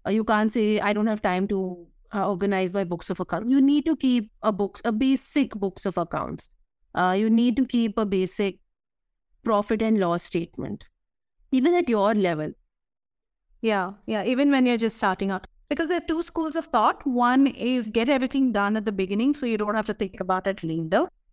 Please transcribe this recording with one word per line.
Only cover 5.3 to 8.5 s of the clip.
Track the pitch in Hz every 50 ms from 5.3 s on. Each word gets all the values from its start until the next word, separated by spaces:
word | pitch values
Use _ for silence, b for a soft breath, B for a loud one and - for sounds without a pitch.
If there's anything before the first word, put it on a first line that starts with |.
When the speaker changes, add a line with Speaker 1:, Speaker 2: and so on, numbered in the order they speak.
| - 294 269 -
Speaker 1:
books | - 214 190 196 180 - -
of | 202 - -
accounts. | 170 - - - - - - - - - _ _ _ _ _ _ _ _ -
Uh, | - 180 180 185 196
you | 214 226
need | 220 226 240 247 226
to | 247 262
keep | 247 - 240 233 226 202 -
a | 220
basic | 208 196 190 185 175 - - 208 196